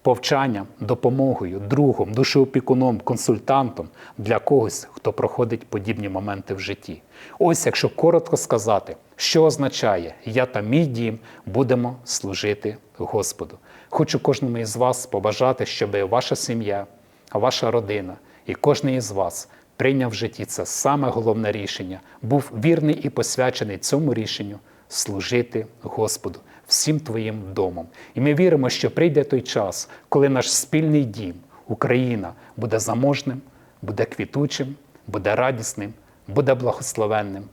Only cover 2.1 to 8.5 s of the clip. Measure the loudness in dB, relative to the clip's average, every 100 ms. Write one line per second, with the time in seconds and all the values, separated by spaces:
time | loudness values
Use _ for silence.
2.1 | 0 2 4 4 2 2 2 4 0 -2
3.1 | -2 0 0 2 2 2 -6 -12 -14 -18
4.1 | -8 -2 0 4 4 2 -4 -12 -6 -4
5.1 | -2 -2 0 -2 -4 -6 -6 -4 -6 -4
6.1 | -6 -6 -8 -8 -8 -8 -10 -12 -16 _
7.1 | -20 -20 0 2 4 0 0 -2 4 4
8.1 | 4 2 -4 0